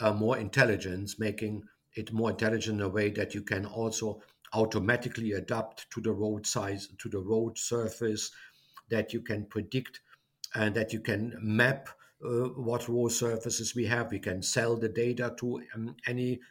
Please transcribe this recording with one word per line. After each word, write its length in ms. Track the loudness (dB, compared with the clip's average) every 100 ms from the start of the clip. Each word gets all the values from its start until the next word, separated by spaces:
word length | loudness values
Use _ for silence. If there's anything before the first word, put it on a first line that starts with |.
uh, 120 | 2
more 240 | 4 4 2
intelligent, 800 | 2 6 6 4 0 -4 -4 -2
making 440 | -2 -2 -4 -4 -10 _ _
it 180 | -10 -4
more 180 | 0 2
intelligent 500 | 2 2 2 0 0
in 60 | 0
a 20 |
way 220 | 2 2
that 240 | 2 -2
you 80 | -4
can 220 | -2 -2
also 560 | -2 -2 -2 0 -4 -4 -12 _ -2
automatically 800 | 2 2 4 4 2 0 -4 -2
adapt 580 | -2 -2 -4 -4 -10 -12
to 100 | -4
the 120 | -2
road 340 | 0 0 -2 -2
size, 420 | -2 -2 -4 -8 -12
to 100 | -6
the 120 | -4
road 360 | 0 2 0 -2
surface, 760 | -2 0 -2 0 0 0 -4 -10 -20 _ _ -18 -2
that 220 | 0 0
you 100 | -4
can 240 | -4 -4 -4
predict 540 | -4 -2 -4 -4 -12 _ -20 _ _ -6
and 200 | 0 2
that 180 | 2 -2
you 80 | -2
can 340 | -2 -2 -2 -4
map, 480 | 2 4 4 2 -6 -18 -20 -10
uh, 260 | -2 0 0 -2
what 320 | -2 -2 0
road 220 | 2 2
surfaces 640 | 2 0 0 -2 -2 -2
we 120 | 0 2
have. 240 | 0 0
We 80 | -4
can 240 | -2 -2
sell 340 | 0 2 2 2
the 120 | 2
data 460 | 2 2 2 -2 -2
to, 240 | -4 -4 -6
um, 220 | -8 -8 -6 -4
any 340 | 0 0 -2 -6